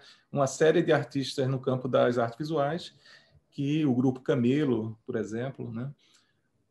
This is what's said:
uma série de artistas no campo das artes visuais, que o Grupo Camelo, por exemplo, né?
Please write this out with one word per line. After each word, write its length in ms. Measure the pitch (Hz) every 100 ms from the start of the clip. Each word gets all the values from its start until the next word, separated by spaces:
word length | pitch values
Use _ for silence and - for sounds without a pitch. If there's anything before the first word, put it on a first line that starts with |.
| - - _
uma 140 | 139 135
série 360 | - 160 165
de 100 | 165
artistas 540 | 147 - 139 131 - 131
no 140 | 135
campo 260 | 131 127 131
das 320 | 127 123 123
artes 200 | 117 -
visuais, 560 | 151 160 139 175 - - - - _ _ _
que 340 | - 139 156
o 100 | 151
Grupo 260 | 120 131 127
Camelo, 760 | - 139 120 143 147 113 113 110 -
por 100 | 113
exemplo, 540 | 101 110 135 135 123
né? 220 | 117 139 143 _ _ _ _ _ _ _